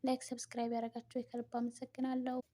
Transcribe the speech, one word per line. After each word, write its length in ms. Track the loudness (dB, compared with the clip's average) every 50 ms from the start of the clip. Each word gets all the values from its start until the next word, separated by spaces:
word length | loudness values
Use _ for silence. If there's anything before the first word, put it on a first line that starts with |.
| 4
ላይክ፣ 180 | 4 2 2 2
ሰብስክራይብ 480 | -6 -6 -6 -6 -6 -2 0 0 2
ያደረጋችሁ 480 | 2 2 0 0 -4 -6 -8 -4 -4 -4
ከልብ 300 | -4 -2 -4 -6 -6 -2 0
አመሰግናለሁ። 840 | 0 0 0 -2 -4 -10 -8 _ 0 0 2 2 2 2 2 0 -2 -2 _